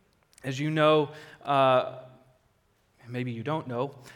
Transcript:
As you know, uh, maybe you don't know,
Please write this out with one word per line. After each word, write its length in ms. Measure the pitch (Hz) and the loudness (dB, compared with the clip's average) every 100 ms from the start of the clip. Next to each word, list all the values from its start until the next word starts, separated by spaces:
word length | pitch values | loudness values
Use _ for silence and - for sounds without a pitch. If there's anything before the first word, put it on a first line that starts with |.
| _ _ _ _ | _ _ _ _
As 160 | 131 131 | -10 -6
you 120 | 151 | -2
know, 380 | 156 151 156 143 - - - | 2 4 4 2 -8 -20 -12
uh, 540 | - 139 131 127 - - - - _ _ _ _ _ _ _ _ 117 | 0 4 4 4 2 -8 -18 -20 _ _ _ _ _ _ _ _ -10
maybe 240 | 123 127 | -6 -6
you 120 | 117 | -6
don't 240 | 113 160 127 | -6 -6 -6
know, 260 | 120 139 - - | -6 -6 -8 -20